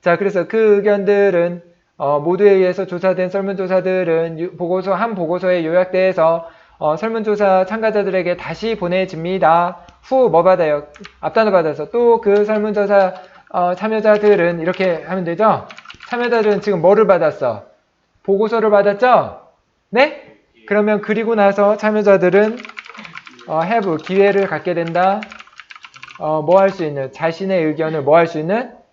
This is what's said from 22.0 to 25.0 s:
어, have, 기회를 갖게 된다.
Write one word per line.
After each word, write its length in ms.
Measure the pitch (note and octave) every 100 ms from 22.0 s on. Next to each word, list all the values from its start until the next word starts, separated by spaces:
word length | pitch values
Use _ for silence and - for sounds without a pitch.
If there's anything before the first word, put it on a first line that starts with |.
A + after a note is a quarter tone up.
| G#3 F#3+ F3+ F#3+ A3 A#3+ - - - - - - - - -
어, 160 | D#3+
have, 340 | E3+ A#3 G3 D#3
기회를 440 | D#3+ F#3+ G3+ G3 F#3+
갖게 260 | D3+ F3+
된다. 480 | E3+ E3+ E3